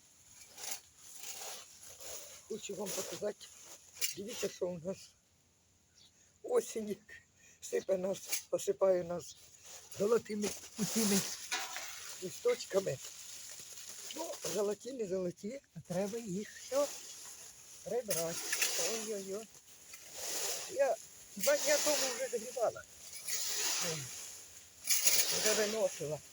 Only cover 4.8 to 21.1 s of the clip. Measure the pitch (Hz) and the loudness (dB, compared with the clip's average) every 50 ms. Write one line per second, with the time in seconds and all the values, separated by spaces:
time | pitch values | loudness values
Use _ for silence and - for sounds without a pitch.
4.8 | 151 190 185 - - - - _ _ _ _ _ _ _ _ _ _ _ _ _ | -4 -6 -6 -6 -8 -18 -20 _ _ _ _ _ _ _ _ _ _ _ _ _
5.8 | _ _ _ - - - _ _ _ _ _ _ - - 247 233 220 - - 220 | _ _ _ -20 -20 -20 _ _ _ _ _ _ 0 4 4 4 4 2 0 -2
6.8 | 214 214 190 - - - - - - _ _ _ - - - - - - 196 190 | -2 -2 -4 -4 -8 -16 -18 -18 -20 _ _ _ -20 -20 -18 -14 -4 0 0 0
7.8 | - - 196 185 180 196 185 - - - - - - - 180 175 - 202 190 - | 2 2 2 2 2 0 -2 -2 -4 -2 -2 -2 0 0 0 0 2 2 4 6
8.8 | 190 190 185 180 175 170 175 196 - - - - - - - - - - - - | 8 8 8 6 4 0 -4 -4 -6 -8 -12 -16 -18 -20 -20 -18 -16 -16 -16 -16
9.8 | - - - - 196 220 233 220 - - 214 208 208 185 - - - - - 233 | -14 -6 -2 2 4 6 6 4 4 0 -2 0 0 -2 -2 -4 -10 -8 -4 -2
10.8 | 202 - - 226 220 196 202 185 - - - - - - - - - - - - | -2 0 2 4 4 6 6 4 4 2 -2 -6 -4 -2 -2 -2 -2 -2 -6 -6
11.8 | - - - - - - - - 185 175 - - - 240 240 - - - 180 196 | -8 -8 -10 -10 -10 -10 -8 -6 -6 -6 -4 0 2 2 2 2 0 0 2 2
12.8 | 190 151 135 - - - - - - - - - - - - - - - - - | 2 2 -2 -4 -6 -10 -12 -12 -12 -12 -12 -12 -12 -12 -12 -12 -12 -12 -12 -12
13.8 | - - - - - - - 302 330 349 - - - 165 165 208 202 208 202 - | -12 -12 -12 -10 -10 -8 -6 -6 -6 -6 -6 -4 -4 0 2 2 4 2 2 -2
14.8 | - 240 269 247 214 175 190 190 180 175 - - 202 208 269 277 - _ - 165 | -4 -6 -4 -4 -2 0 0 0 0 0 -2 -4 -6 -8 -8 -8 -12 _ -16 -12
15.8 | - - 170 180 208 196 233 233 233 196 175 208 208 - - - - - 254 277 | -6 -2 0 0 0 0 -2 -6 -4 -4 -4 -4 -4 -6 -10 -12 -6 0 2 2
16.8 | 285 - - - - - - - - - - - - - - - - - - - | 2 2 0 -6 -10 -12 -12 -12 -14 -14 -14 -16 -16 -18 -18 -18 -18 -18 -16 -10
17.8 | - 175 214 247 233 202 160 165 170 165 170 - - - - - - - - - | -6 -2 -2 0 0 0 0 0 0 -2 -2 -2 -2 0 0 2 2 2 2 2
18.8 | 165 190 226 226 214 220 208 196 190 190 190 220 220 - - - - - - - | 2 2 0 0 -2 -2 -4 -4 -4 -4 -6 -6 -8 -10 -16 -20 -20 -20 -20 -20
19.8 | - - - - - - - - - - - - - - - - - - 208 - | -18 -16 -16 -14 -14 -12 -8 -6 -4 -2 -2 0 0 0 -2 -2 -4 -2 2 4
20.8 | 277 254 - - - - | 4 4 2 0 -4 -12